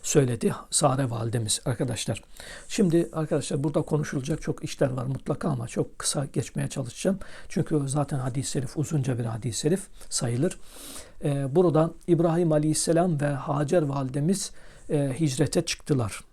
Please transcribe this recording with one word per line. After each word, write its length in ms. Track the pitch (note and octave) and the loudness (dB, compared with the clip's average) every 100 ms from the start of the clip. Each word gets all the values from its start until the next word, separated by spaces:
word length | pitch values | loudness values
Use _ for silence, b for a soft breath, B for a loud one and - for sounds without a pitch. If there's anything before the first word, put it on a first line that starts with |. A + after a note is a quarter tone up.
söyledi 500 | - D#3 C3 A#2+ G3 - - | 4 4 4 2 0 -2 -2
Sare 380 | - C#3+ C3 C3 | 2 2 2 0
validemiz 520 | A2+ A#2 A#2 A2 - - | -2 -2 -2 -2 -2 -2
arkadaşlar. 580 | B2 C3 A2 - G#2+ - B B B B | -2 -2 -2 -4 -6 -6 B B B B
Şimdi 420 | - F#3+ E3+ - | 2 4 4 2
arkadaşlar 500 | D#3+ D#3 E3 - D3+ | -2 0 -2 0 -2
burada 180 | D3+ D#3 | 0 0
konuşulacak 600 | - D3+ D3 C#3+ C3 D#3 | 0 0 0 -4 -2 -4
çok 220 | - D3+ | -4 -4
işler 260 | D3 - C#3 | -6 0 0
var 160 | C3 B2+ | 0 -4
mutlaka 440 | C3 - D3+ - | -4 -2 -2 -2
ama 180 | C3 A#2+ | -2 -4
çok 320 | - C3+ - | -4 -4 -2
kısa 260 | - D3+ C#3+ | -2 -2 -2
geçmeye 420 | - - D3 C#3 | -4 -4 -4 -4
çalışacağım. 520 | - A#2+ - F#3 G3 B B B | -4 -6 -2 -2 -2 B B B
Çünkü 320 | - D#3 D#3 C3+ | -4 0 0 2
zaten 340 | C#3+ C#3 C#3 | 0 0 -2
hadis-i 320 | C3 B2+ B2 | -2 -2 -2
şerif 260 | D3+ C3 - | -4 -4 -4
uzunca 420 | C#3+ D3+ C3 A#2+ | 0 0 0 -2
bir 60 | A2+ | -2
hadis-i 340 | A2+ B2 - | -4 -4 -2
şerif 280 | D3+ F#3 - B B | 0 0 -2 B B
sayılır. 500 | - B2 A#2+ F3 - B B B B B B | -2 0 2 0 -2 B B B B B B
Ee, 320 | D3+ C#3 C#3 D3 | -2 0 2 4
burada 360 | F3+ D3+ E3 - - | 6 6 2 0 2
İbrahim 440 | E3 E3+ E3 F3 | 4 4 4 4
Aleyhisselam 680 | D3+ D3+ D3+ - E3 F3+ D3+ | 4 4 2 4 4 4 2
ve 60 | C#3+ | 0
Hacer 540 | C#3+ - C#3+ D3 F3+ | -2 -2 0 4 4
validemiz, 720 | D3 C#3 C3 C3+ D3 G3 - B B B B | 4 0 -2 0 2 2 -2 B B B B
e, 240 | D#3 C#3 C#3+ | 0 0 2
hicrete 460 | D#3+ C3 C#3 F3 E3 | 0 2 2 2 0
çıktılar. 580 | - - C#3 G#2+ - - | -6 0 0 0 -6 -16